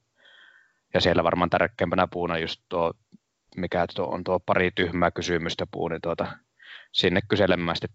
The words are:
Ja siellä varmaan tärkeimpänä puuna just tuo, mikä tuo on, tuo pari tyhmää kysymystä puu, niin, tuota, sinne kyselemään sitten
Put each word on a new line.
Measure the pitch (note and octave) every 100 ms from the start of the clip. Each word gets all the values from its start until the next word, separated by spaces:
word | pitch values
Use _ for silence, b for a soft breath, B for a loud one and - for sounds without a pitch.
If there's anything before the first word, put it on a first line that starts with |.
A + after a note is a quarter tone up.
| _ _ b b b b b b b
Ja | F#2
siellä | F2+ E2+
varmaan | E2+ E2+ F2
tärkeimpänä | F2+ E2+ - E2+ F#2 F2+
puuna | F2 F2 E2+
just | E2 - -
tuo, | F2+ E2+ - _ - _ _ _ -
mikä | F2+ F2+ E2+ -
tuo | F2
on, | F2+
tuo | F#2 F2+
pari | - F#2 F2+
tyhmää | - F2 F2 E2+
kysymystä | F2+ E2+ E2+ E2 - -
puu, | F2+ E2+
niin, | E2
tuota, | E2+ E2+ - - _ _ B B B
sinne | - F#2+ F2+ -
kyselemään | G2+ F#2+ F2 E2+ E2
sitten | -